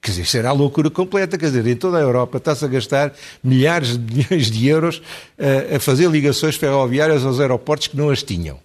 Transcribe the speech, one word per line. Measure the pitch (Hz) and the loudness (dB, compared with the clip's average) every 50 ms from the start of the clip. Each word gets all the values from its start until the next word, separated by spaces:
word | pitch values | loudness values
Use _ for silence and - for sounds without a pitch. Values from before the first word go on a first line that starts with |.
Quer | - - | -4 -4
dizer, | 95 87 87 | -4 -4 -2
será | - - 123 113 123 | -2 -2 0 0 0
a | 143 | 2
loucura | 139 143 143 143 165 147 156 | 2 2 2 2 0 0 0
completa. | 156 - 185 185 196 202 190 175 196 | 0 -2 -4 -2 0 -2 -2 -2 -4
Quer | 170 156 | -2 -2
dizer, | 156 131 123 110 | 0 0 0 0
em | 117 123 | 0 -2
toda | 120 - 185 175 | 0 -2 -2 0
a | 170 | 2
Europa | 151 131 123 127 123 120 123 | 2 2 2 0 0 -2 -4
está-se | 131 - 165 151 117 151 | -6 -2 -2 -4 -2 -2
a | 139 | -2
gastar | 127 135 113 - 147 139 143 143 143 - - - - - - | -2 -2 -2 0 0 0 0 -2 -4 -12 -20 -20 -20 -6 0
milhares | 131 131 131 131 151 170 175 147 120 120 | 2 4 4 4 4 2 0 0 -2 -2
de | 120 117 110 113 | -4 -4 -4 -2
milhões | 135 131 - 185 170 127 110 | -2 0 0 2 0 0 0
de | 110 110 117 | 0 0 2
euros, | 139 151 160 156 170 165 - - - - - - - _ | 2 2 2 2 0 -4 -6 -12 -18 -18 -18 -20 -20 _
eh, | - - 139 135 135 139 - 151 | -4 0 0 0 0 0 -2 -4
a | 143 | -2
fazer | - - 131 131 175 180 | 0 2 2 4 4 4
ligações | 156 151 139 143 139 - - 156 143 | 4 2 2 2 0 2 0 -2 -2
ferroviárias | - - 143 139 139 131 123 123 139 151 160 156 143 127 | 0 -2 0 2 2 0 2 2 2 2 2 2 2 2
aos | 135 127 123 | 0 0 0
aeroportos | 143 135 127 117 - - 151 151 - | 0 0 0 -2 0 -2 -2 -2 -2
que | - - | -6 -4
não | 139 147 147 | -2 0 0
as | 139 - - | 0 0 -2
tinham. | - 101 87 85 80 67 65 _ | -6 -6 -6 -6 -8 -10 -14 _